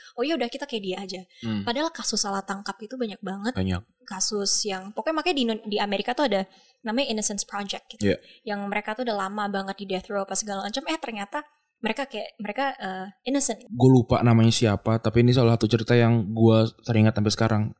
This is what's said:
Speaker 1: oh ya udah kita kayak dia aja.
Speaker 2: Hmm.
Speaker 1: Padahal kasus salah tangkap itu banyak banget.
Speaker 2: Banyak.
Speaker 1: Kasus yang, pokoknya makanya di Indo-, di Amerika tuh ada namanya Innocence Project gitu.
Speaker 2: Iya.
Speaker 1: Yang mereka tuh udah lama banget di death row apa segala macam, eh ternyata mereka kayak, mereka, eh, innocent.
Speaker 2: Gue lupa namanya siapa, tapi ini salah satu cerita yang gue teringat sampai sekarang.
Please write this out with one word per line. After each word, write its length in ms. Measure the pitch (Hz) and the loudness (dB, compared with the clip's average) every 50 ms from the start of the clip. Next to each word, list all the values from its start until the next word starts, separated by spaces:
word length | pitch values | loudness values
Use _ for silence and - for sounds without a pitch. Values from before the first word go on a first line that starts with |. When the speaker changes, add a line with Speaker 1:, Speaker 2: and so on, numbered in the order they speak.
| - - - | -20 -14 -6
Speaker 1:
oh 80 | 240 | -4
ya 160 | 254 294 330 254 | -2 -2 -2 -2
udah 80 | 240 | -4
kita 240 | 233 - 262 285 - | -6 -6 -10 -10 -8
kayak 120 | 240 214 196 | -8 -8 -6
dia 120 | 185 180 185 | -6 -8 -8
aja. 220 | 196 190 190 185 180 _ _ - | -8 -10 -12 -14 -14 _ _ -10
Speaker 2:
Hmm. 240 | 117 113 - - - | -6 -4 -4 -4 -4
Speaker 1:
Padahal 240 | 240 233 277 320 330 | -4 -2 -2 -4 -4
kasus 320 | - - - - 220 208 | -6 -6 -6 -4 -2 -2
salah 240 | - 202 196 196 - | -2 -2 -4 -6 -6
tangkap 320 | - 196 196 202 - - - | -6 -8 -8 -8 -10 -10 -12
itu 160 | 214 - 262 | -12 -12 -8
banyak 240 | 254 240 208 196 - | -6 -6 -8 -8 -10
banget. 400 | 196 190 190 196 202 240 - - | -10 -10 -8 -6 -6 -6 -4 -2
Speaker 2:
Banyak. 240 | - 95 90 87 - _ _ _ _ | -2 -2 -2 -4 -6 _ _ _ _
Speaker 1:
Kasus 560 | - 190 190 - - 214 202 196 196 - - | -12 -6 -4 -4 -2 -2 -2 0 0 0 0
yang, 320 | - 202 190 185 190 202 - | 0 -2 -6 -6 -8 -10 -10
pokoknya 240 | 226 208 320 320 311 | -6 -4 -2 -2 -2
makanya 160 | 302 349 349 | -2 0 0
di 80 | 277 | 0
Indo-, 220 | 240 226 220 220 - | 0 0 -2 -4 -6
di 100 | 214 202 - | -6 -4 -2
Amerika 340 | 202 202 196 202 - 240 247 | -2 -2 -2 -4 -2 -4 -2
tuh 160 | - 294 233 | 0 0 2
ada 160 | 202 190 190 - _ _ _ _ _ _ - | 2 0 -2 -4 _ _ _ _ _ _ -8
namanya 240 | 220 220 262 277 - | -4 -2 -2 -2 -2
Innocence 320 | 220 214 208 - 208 196 | -2 -2 -2 -2 -2 -4
Project 480 | - - - 202 202 196 - - _ _ | -6 -6 -6 -8 -8 -8 -10 -12 _ _
gitu. 240 | - - 104 98 90 | -8 -2 0 0 0
Speaker 2:
Iya. 80 | - - - - _ - | 0 -4 -18 -20 _ -10
Speaker 1:
Yang 140 | 220 202 202 202 202 | -8 -8 -6 -6 -4
mereka 240 | 202 208 - 214 220 | -4 -4 -4 -6 -6
tuh 80 | 233 | -4
udah 160 | 254 233 208 202 | -4 -2 -2 -2
lama 320 | 190 196 202 208 208 202 | -4 -4 -4 -4 -4 -2
banget 320 | 196 196 190 190 196 - | -2 -4 -4 -6 -8 -8
di 40 | 196 196 | -6 -6
death 180 | 190 190 - | -6 -6 -6
row 160 | - 202 202 | -4 -4 -4
apa 160 | 196 - 190 - | -4 -2 -4 -4
segala 240 | 220 202 196 190 | -4 -4 -6 -6
macam, 240 | 202 202 226 269 320 | -6 -6 -8 -6 -6
eh 120 | 339 311 320 | -6 -6 -6
ternyata 420 | 294 240 226 208 202 - - 294 302 _ _ _ _ _ _ - | -6 -8 -8 -10 -10 -8 -8 -10 -10 _ _ _ _ _ _ -6
mereka 280 | 226 214 220 - 175 | -6 -4 -4 -4 -6
kayak, 220 | - - 208 - - _ - | -8 -8 -12 -12 -12 _ -12
mereka, 260 | 202 208 - - 277 269 - | -10 -8 -4 -2 -4 -4 -4
eh, 300 | - 202 185 185 185 185 202 - _ - | -6 -10 -10 -8 -8 -10 -12 -14 _ -6
innocent. 340 | 240 277 277 262 - 220 - - | -2 0 0 0 0 -2 -6 -10
Speaker 2:
Gue 240 | - 208 123 123 131 | -8 0 4 6 8
lupa 300 | 131 123 113 - 123 - | 8 6 6 4 0 2
namanya 320 | 117 120 113 113 113 117 110 | 4 6 6 6 6 6 4
siapa, 480 | - 120 107 101 - - 113 113 113 | 4 2 2 2 0 0 0 0 0
tapi 240 | - 110 - 117 117 | 0 2 4 6 6
ini 80 | 123 123 | 6 6
salah 240 | 135 120 117 117 - | 6 6 4 4 4
satu 80 | - | 2
cerita 320 | 107 123 113 113 - 123 120 | 2 2 0 2 4 4 4
yang 240 | 117 113 117 117 92 101 | 6 6 4 2 2 0
gue 280 | 113 110 113 113 113 110 110 113 - _ | 2 6 6 8 8 6 4 2 -2 _
teringat 360 | - 120 113 107 107 110 - 107 | -4 0 4 6 4 4 4 2
sampai 140 | 104 107 - | 0 0 2
sekarang. 280 | - 113 110 107 104 107 - - | 2 0 2 2 0 0 -2 -6